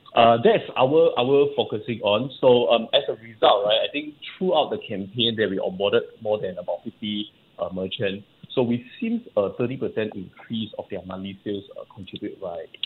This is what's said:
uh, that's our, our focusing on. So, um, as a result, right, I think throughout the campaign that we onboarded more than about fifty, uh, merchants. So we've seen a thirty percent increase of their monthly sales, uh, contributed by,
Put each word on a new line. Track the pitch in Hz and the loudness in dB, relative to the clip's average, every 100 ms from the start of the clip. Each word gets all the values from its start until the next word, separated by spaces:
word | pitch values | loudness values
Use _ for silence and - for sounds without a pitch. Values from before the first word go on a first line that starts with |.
| _ | _
uh, | - 117 117 | 6 6 6
that's | 151 208 - - | 6 4 0 0
our, | 135 156 165 - | 4 6 4 4
our | 123 139 143 - | 4 4 4 2
focusing | 110 110 107 110 | -2 -4 -6 -2
on. | 104 104 135 - | 2 2 0 2
So, | 135 123 120 | 6 6 6
um, | 113 110 | 2 2
as | 131 147 | -2 -2
a | |
result, | 113 113 110 160 107 104 | -6 -12 0 4 4 2
right, | 107 101 | 0 0
I | |
think | 143 151 - - - | -6 -10 -12 -16 -6
throughout | 185 156 117 | 0 0 0
the | 107 | -4
campaign | - 101 95 117 113 110 | -8 -10 -8 -2 -2 0
that | 104 | -2
we | 95 | -2
onboarded | - 92 101 113 - - | -4 -2 0 0 -2 -6
more | 110 107 | -4 -4
than | 98 90 | -4 -8
about | 90 90 | -8 -8
fifty, | 113 - 107 104 107 _ _ - | -10 -10 -8 -6 -8 _ _ -10
uh, | 87 | -8
merchants. | 92 95 - 98 101 - _ - | -6 -8 -4 -6 -6 -12 _ -6
So | - | -2
we've | 120 120 - - | 0 -2 -6 -8
seen | 226 233 - | -6 -4 -4
a | - 98 | -2 -2
thirty | - 123 131 | -2 -6 -4
percent | 104 - 107 | -6 -4 -6
increase | 104 90 - - 113 107 - | -8 -14 -16 -10 -8 -8 -10
of | - | -12
their | 95 90 | -12 -10
monthly | 95 98 95 | -12 -12 -10
sales, | 110 101 - - | -8 -8 -10 -16
uh, | - | -18
contributed | - 92 104 104 - | -18 -16 -12 -12 -10
by, | 92 85 82 - | -12 -12 -14 -14